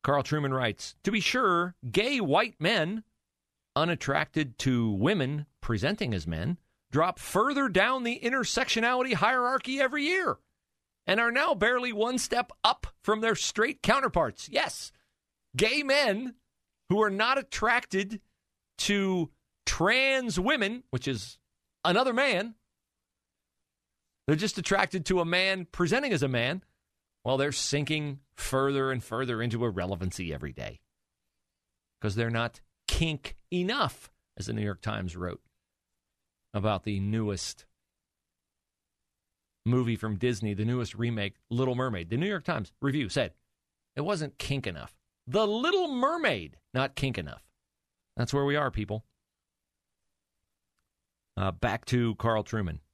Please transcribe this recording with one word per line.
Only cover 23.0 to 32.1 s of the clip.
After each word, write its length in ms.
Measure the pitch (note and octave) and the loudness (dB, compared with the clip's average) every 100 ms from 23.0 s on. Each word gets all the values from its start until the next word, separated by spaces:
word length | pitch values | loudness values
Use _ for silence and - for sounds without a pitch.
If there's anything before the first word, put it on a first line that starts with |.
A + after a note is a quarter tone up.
| _ _ _ _ _ _ _ _ _ _ _ _ - | _ _ _ _ _ _ _ _ _ _ _ _ 0
they're 80 | D#3 | 0
just 240 | G3+ - | 0 -4
attracted 440 | - F#3+ F#3+ F#3 - | 0 2 2 -2 0
to 120 | F#3 | 0
a 60 | E3 | 2
man 400 | F3+ F#3+ F#3+ F3 | 2 0 -2 -6
presenting 480 | - F3 A#3 C#4+ | -2 2 2 2
as 80 | E3+ | 0
a 60 | C#3 | 2
man, 360 | B2+ A#2+ F#3 _ _ _ _ _ _ | 0 0 -4 _ _ _ _ _ _
well, 140 | A#2 C3+ | -2 0
they're 140 | C#3+ | 0
sinking 680 | B2+ - C#3+ C#3+ D#3 D3 C#3 _ - | 0 -2 -2 0 -2 -4 -8 _ -10
further 560 | - C3+ C#3 C#3 C3+ | -2 0 2 2 0
and 120 | B2+ | -2
further 380 | - A#2 C3 A2+ | -4 -6 -2 -2
into 240 | A#2+ A2+ A#2+ | -2 0 -2
irrelevancy 680 | F#2 F#2 F#2+ F2+ - E2+ | -2 -4 -2 -4 -4 -6
every 220 | C#2+ D2 | -6 -8
day 260 | B1+ A#1+ A1 _ _ _ _ _ _ _ _ _ _ _ _ | -8 -12 -12 _ _ _ _ _ _ _ _ _ _ _ _
'cause 140 | G#2+ | -4